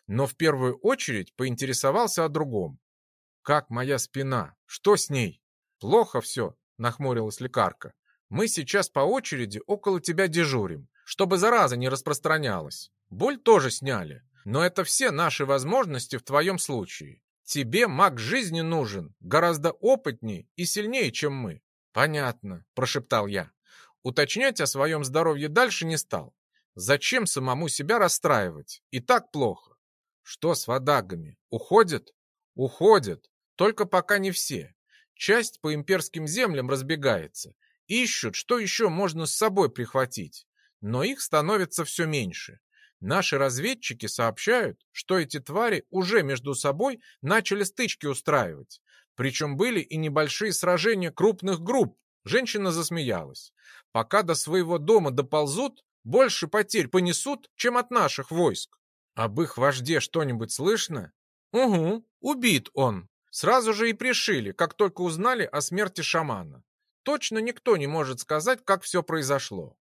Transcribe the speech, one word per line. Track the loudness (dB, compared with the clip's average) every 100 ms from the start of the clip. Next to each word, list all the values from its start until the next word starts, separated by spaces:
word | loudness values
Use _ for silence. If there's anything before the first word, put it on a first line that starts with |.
| -6
но | -2 -2
в | 0
первую | 2 2 0 0
очередь | 0 0 0 -4 -6 -4
поинтересовался | -4 -2 -4 0 2 2 2 0 0
о |
другом. | 0 -2 -2 -4 -8 _ _ _ _ _ _
«Как | 0 0 0
моя | -4 -2 -2
спина? | -2 -6 -2 -2 -4 _ _
Что | -2 4 4
с | 2
ней?» | -2 -2 -4 _ _ _ -10
«Плохо | 4 4 4 -2
всё», | -4 -4 -6 -8 _ -4
нахмурилась | -4 -2 -2 -2 -4 -6
лекарка. | -4 0 0 -2 -18 _ _ _ -8
«Мы | -2 -2
сейчас | -2 0 0 0
по | 2
очереди | 2 2 -2 -6 -6 -8 -4
около | -2 0 -2
тебя | -2 0 0
дежурим, | 2 2 0 -2 -6 -14 _
чтобы | -12 -2 2 4
зараза | 4 6 4 2
не | -2
распространялась. | -2 -2 -2 0 0 0 -2 -6 -12 -18 _ _
Боль | -2 -2 2
тоже | 6 8 6
сняли, | -2 -4 -4 -4 -12 _ _ -4
но | 0
это | 0 0
все | -2 0 0
наши | 0 0 0 0
возможности | 0 2 0 0 -4 -6 -8
в |
твоём | 0 2 2 -2
случае. | -4 -4 -6 -10 -16 -20 _ _
Тебе | -8 -6 0 2 2
маг | 4 2 2
жизни | -2 -2 -2 -4
нужен, | -2 -2 -2 -6 -10 _
гораздо | 0 4 4 2 0
опытнее | 2 2 4 2 -6 -8 -8 -12 -8
и | -4
сильнее, | -2 -2 -2 -2
чем | -2 -4
мы». | -2 -8 -10 _ _ _
«Понятно», | 0 2 2 -4 -6 -10 -14 -10 -4
прошептал | -2 -2 0 0 0
я. | -4 -6 _ _ -20 -20 _
Уточнять | -6 0 0 2 0 0
о | -4
своём | 0 0 0
здоровье | -2 0 0 0 0
дальше | 2 2 0 -2
не | -4
стал. | -4 -8 -8 _ _ _ _ -8
Зачем | 0 2 2 0 0
самому | -2 -2 -2 -2
себя | -4 0 4
расстраивать? | 4 2 2 2 2 -6 -16 -20 -10
И | -8
так | 2 0 2
плохо. | -2 0 -2 _ _ _ _ _ _
«Что | -20 -4 -2
с | -2 0
вадагами? | -2 4 2 2 -10 -12 -18 -10
Уходят?» | -10 4 4 4 0 -10 _ _ _ _
«Уходят. | -6 -6 2 6 6 4 -10 _ _ _ 0
Только | 0 2 0
пока | 0 2 0
не | 0
все. | -4 -6 -6 -10 _ _ _ _ -8
Часть | 0 2 0 -6
по | -4
имперским | -4 0 0 0 -6 -6
землям | -2 0 0 -2
разбегается. | -2 -2 0 0 0 -4 -14 -16 _ _ _ -4
Ищут, | -2 0 -2 -4 -6
что | -2 -2
ещё | 0 0 0
можно | 2 -2 -2 -4
с |
собой | 0 0 2 0
прихватить. | 0 -4 -2 -2 -4 -12 -14 _ _ _ _
Но | -6 -2
их | -2 -4
становится | 0 2 2 0 0 -4
всё | -6 -2 -2
меньше. | 0 -4 -8 -14 -20 _ _ _ -12
Наши | -2 -2 0 0
разведчики | 0 0 -4 -4 -8 -8 -8
сообщают, | -2 -2 0 0 0 0 -6 _
что | -14 -2 0
эти | 0 -6
твари | -6 -2 0 -2 -4
уже | -4 2 2
между | 2 -2 -4
собой | -2 -2 0 -2 -2 _ -10
начали | 0 0 2 -2
стычки | -2 -2 -4 -4 -6
устраивать. | -4 2 2 2 -4 -18 -20 _ _ _ -6
Причём | -4 -2 -4 0
были | 0 0
и | -4 -4
небольшие | -2 0 0 0 -2
сражения | 0 2 2 2 0 -2
крупных | 2 2 2 -2 -2
групп». | 0 2 2 -2 _ _ -2
Женщина | 0 0 -2 -2
засмеялась. | -2 -2 -4 -2 -4 -4 -16 -20 _ -20 -20 _
«Пока | -4 2 0
до | 2 -2
своего | 0 -2 0 -2
дома | 4 4 4
доползут, | -2 0 0 0 -2 -4 -6 _ _
больше | 0 4 4 2 -2
потерь | -2 0 0 2
понесут, | 2 2 0 -2 -6 _ -2
чем | 0 0
от | 0
наших | 2 2 0 -4
войск». | 2 2 2 -10 _ _ _ _ -4
«Об | -2 0
их | -2 2
вожде | 2 2 0 0
что-нибудь | 0 -2 -2 -4 -6
слышно?» | -2 0 0 -2 -8 -10 _ _ _ _
«Угу, | 2 4 4 2 -2 -6 _
убит | -4 0 2 2 0
он. | 0 0 0 -10 _ _
Сразу | -4 2 2 2
же | 0 0
и |
пришили, | -2 -2 -2 0 -2 -2
как | -2 -2
только | 0 -2 0
узнали | -4 0 0 0
о | -2 -4
смерти | -4 -2 -4 -4
шамана. | -2 -2 -2 -6 -8 -18 _ _ _ _
Точно | -4 -2 -2 -4
никто | -4 -4 2 2
не | 2
может | -2 -2 -4
сказать, | -2 -2 0 -2
как | 0 -2
всё | 0 -4
произошло. | -2 -4 0 -2 -2 -10 -12 _